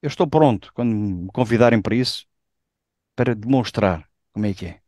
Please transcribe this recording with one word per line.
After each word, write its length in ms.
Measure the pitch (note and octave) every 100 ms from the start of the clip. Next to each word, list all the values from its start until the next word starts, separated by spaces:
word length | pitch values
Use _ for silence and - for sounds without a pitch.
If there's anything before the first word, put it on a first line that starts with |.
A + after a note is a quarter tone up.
Eu 60 | D3
estou 200 | - E3
pronto, 440 | D#3 D3+ G2+ -
quando 200 | - A#2+
me 340 | A2 G#2 F2+ F2+
convidarem 500 | G#2+ A2+ A2+ A#2+ A#2
para 140 | F#2 A#2
isso, 320 | B2+ - - _ _ _ _ _ _ _ _ -
para 200 | B2 A2+
demonstrar 760 | G#2+ C3+ A2+ - G#2 E2 - _ _
como 120 | - G#2
é 80 |
que 120 | F#2+ F2+
é. 140 | -